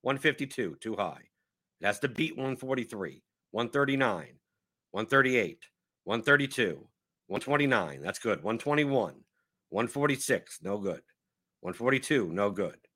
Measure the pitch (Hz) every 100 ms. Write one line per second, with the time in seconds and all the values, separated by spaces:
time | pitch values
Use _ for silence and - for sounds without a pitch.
0 | - 139 156 139 139 - 101 - 110 101
1 | 95 - _ _ _ _ _ _ 101 104
2 | 139 117 160 139 135 131 131 131 117 107
3 | 87 71 _ _ _ 104 117 143 139 135
4 | 127 92 67 - _ _ _ _ _ 95
5 | 110 139 131 127 90 - - _ _ _
6 | - 113 113 143 139 135 107 73 - _
7 | _ _ _ 98 - 143 143 123 82 69
8 | 78 - 113 92 82 113 147 147 143 135
9 | 95 - _ _ _ _ _ 98 117 139
10 | 143 131 - 110 - - 85 104 98 78
11 | _ _ _ _ _ _ 90 90 120 135
12 | - 147 92 87 101 98 90 - _